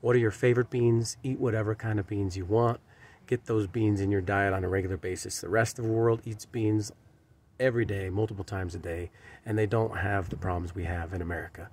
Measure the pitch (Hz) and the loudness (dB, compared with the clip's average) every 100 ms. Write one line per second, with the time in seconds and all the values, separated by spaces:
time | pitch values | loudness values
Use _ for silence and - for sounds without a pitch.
0 | 117 123 110 - 127 120 120 127 120 113 | 2 4 4 2 4 4 2 2 4 4
1 | 113 - 135 131 127 110 107 107 113 104 | 2 -4 -4 -2 0 0 0 -2 -2 -2
2 | 95 104 98 92 90 110 120 120 _ - | -2 -2 -2 -4 0 4 4 0 _ -20
3 | - - - 123 - 110 98 117 107 101 | -20 -14 -4 -4 0 0 0 2 2 2
4 | 98 101 92 98 98 95 90 95 92 92 | 2 0 0 2 2 0 0 0 0 -4
5 | 92 90 - - 85 107 113 - 113 113 | -6 -6 -8 -8 0 2 2 0 0 2
6 | 117 113 113 107 - 117 107 107 104 - | 4 2 -2 -10 -8 -2 2 2 -2 -10
7 | - _ _ _ _ - 131 120 104 98 | -20 _ _ _ _ -2 0 2 0 -2
8 | 95 98 107 98 95 98 90 90 87 85 | -4 -2 -2 -4 -8 -6 -6 -6 -8 -6
9 | 85 - - - - 107 107 113 110 95 | -8 -12 -20 -14 -4 0 2 2 0 0
10 | 98 101 90 - 92 87 87 98 87 87 | -2 -2 -2 -4 -2 -2 -4 -6 -4 -4
11 | 85 92 85 85 80 - - | -4 -6 -4 -6 -8 -14 -18